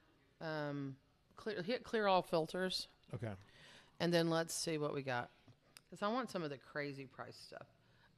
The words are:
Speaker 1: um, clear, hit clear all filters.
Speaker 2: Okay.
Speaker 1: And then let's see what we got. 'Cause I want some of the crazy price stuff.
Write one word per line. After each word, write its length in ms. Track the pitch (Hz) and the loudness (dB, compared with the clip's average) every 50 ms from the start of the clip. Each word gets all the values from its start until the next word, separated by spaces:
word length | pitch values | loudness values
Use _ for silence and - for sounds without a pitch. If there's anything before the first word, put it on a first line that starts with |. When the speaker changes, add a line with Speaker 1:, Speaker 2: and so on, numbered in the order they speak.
| _ _ - _ _ _ _ - | _ _ -20 _ _ _ _ -8
Speaker 1:
um, 560 | 165 160 156 151 147 147 143 143 139 135 131 - _ _ _ _ _ - - | -4 -4 -2 -2 -2 -2 -2 -2 -4 -4 -6 -10 _ _ _ _ _ -20 -16
clear, 260 | - - 220 202 - 165 | -10 -6 -6 -4 -4 -2
hit 200 | 196 247 - - | -2 -2 -2 -2
clear 220 | - - 220 208 | 0 2 4 6
all 140 | 196 190 180 | 8 8 6
filters. 640 | 175 - 180 165 156 - - 180 185 185 151 - - - - _ - - - | 6 6 4 2 2 2 0 0 0 0 0 -2 -4 -6 -12 _ -12 -8 -6
Speaker 2:
Okay. 180 | 117 117 110 98 95 - - - - - - - - - - - - | -4 -4 -4 -4 -6 -10 -18 -20 -20 -20 -20 -20 -20 -20 -14 -4 0
Speaker 1:
And 140 | 170 170 175 | 2 4 6
then 160 | 165 165 170 | 6 6 6
let's 240 | 165 165 165 165 - | 4 2 2 0 -2
see 240 | - - 175 160 | -2 -2 0 0
what 160 | 151 147 147 - | 0 0 0 -2
we 80 | 143 | -2
got. 300 | 135 135 123 120 - - - - - - - - _ - - - - - | -2 0 0 -2 -2 -4 -8 -20 -20 -20 -20 -20 _ -20 -20 -20 -18 -16
'Cause 120 | 185 - 202 | -6 -2 0
I 40 | |
want 220 | 208 233 262 240 - | 0 2 0 0 -2
some 140 | - 185 160 | -2 -2 -2
of 60 | 143 | -2
the 60 | 139 123 | -4 -6
crazy 460 | - - - 151 143 143 135 135 135 | -10 -6 -2 -2 -2 -2 -4 -6 -10
price 280 | 123 - - 120 117 - | -12 -10 -12 -10 -10 -12
stuff. 320 | - - - - - - - - - - - - - - - - | -16 -14 -14 -14 -14 -14 -16 -20 -20 -20 -20 -20 -20 -20 -18 -10